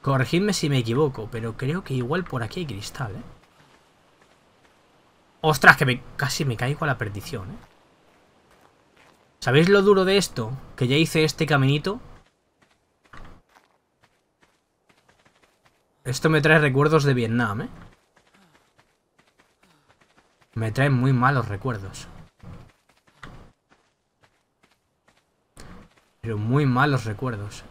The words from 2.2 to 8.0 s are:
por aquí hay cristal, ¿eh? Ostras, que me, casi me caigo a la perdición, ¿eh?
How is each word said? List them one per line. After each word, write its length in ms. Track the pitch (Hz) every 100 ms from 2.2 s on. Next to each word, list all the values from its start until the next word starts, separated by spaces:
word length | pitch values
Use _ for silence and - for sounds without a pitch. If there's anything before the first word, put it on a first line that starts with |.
por 180 | 180 127
aquí 160 | 113 -
hay 80 | 156
cristal, 460 | 98 107 - 131
¿eh? 100 | 95 - - _ _ _ _ _ _ _ _ _ _ _ _ _ _ _ _ _ _ _ _
Ostras, 340 | 156 147 190 139
que 100 | 135
me, 160 | 123 - -
casi 280 | 131 -
me 120 | 143 113
caigo 260 | 123 147
a 60 | 156
la 100 | 127
perdición, 540 | 107 101 - 113 95
¿eh? 220 | - - _ _ _